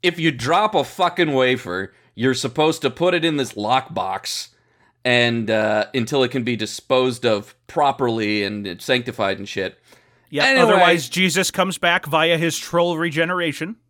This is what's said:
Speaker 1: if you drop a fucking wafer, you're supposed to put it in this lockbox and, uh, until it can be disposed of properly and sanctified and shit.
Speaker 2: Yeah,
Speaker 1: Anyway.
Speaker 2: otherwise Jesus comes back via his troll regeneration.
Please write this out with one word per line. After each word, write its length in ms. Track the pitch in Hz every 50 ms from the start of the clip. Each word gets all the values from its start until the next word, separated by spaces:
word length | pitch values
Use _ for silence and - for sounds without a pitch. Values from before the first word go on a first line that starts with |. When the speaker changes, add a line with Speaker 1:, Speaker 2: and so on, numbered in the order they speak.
Speaker 1:
if 160 | - 175 170 175
you 120 | 160 160
drop 440 | 139 117 113 131 165 190 214 214 214
a 100 | 165 131
fucking 480 | - - - 180 170 - - 175 156
wafer, 600 | 139 131 127 127 127 123 - 90 87 95 98 - _ _ _ _ _
you're 200 | - 117 131 127
supposed 480 | 123 - 131 123 156 156 160 156 -
to 80 | - 131
put 240 | 113 - 165 185 180
it 100 | 170 156
in 120 | 165 151
this 160 | 143 131 - -
lockbox 960 | 104 104 107 123 131 131 - - 98 92 92 95 98 - - - - - - _ _ _ _ _ _ _ _ _ _ _
and, 460 | 127 120 120 120 120 117 117 110 104
uh, 360 | 110 107 107 107 107 107 104 - -
until 280 | 131 113 110 151 139
it 80 | 127 120
can 140 | 135 131 117
be 120 | 120 120
disposed 680 | 104 107 104 - - _ _ 135 127 127 127 117 120 -
of 300 | 117 107 101 104 - - _ _
properly 760 | - - 170 147 139 131 - 135 120 113 113 107 104 107 104 101
and 360 | 98 104 104 101 95 87 -
sanctified 580 | - - 131 127 120 127 - - 107 98 98 98
and 100 | 101 -
shit. 300 | - 101 95 95 - _ _ _ - _ _ _ _ _ _ _
Speaker 2:
Yeah, 140 | - - -
Speaker 1:
Anyway. 180 | 262 269 262
Speaker 2:
otherwise 460 | 247 220 185 185 180 170 175 170 131 -
Jesus 420 | - 175 185 185 143 185 180 -
comes 280 | - - 185 185 180 -
back 280 | - 175 170 180 -
via 320 | 147 143 156 160 170 170 156
his 180 | 165 165 147 -
troll 380 | - - - 170 175 175 170 156
regeneration. 800 | 165 170 139 156 165 165 185 180 175 160 143 - 156 180 226 _ _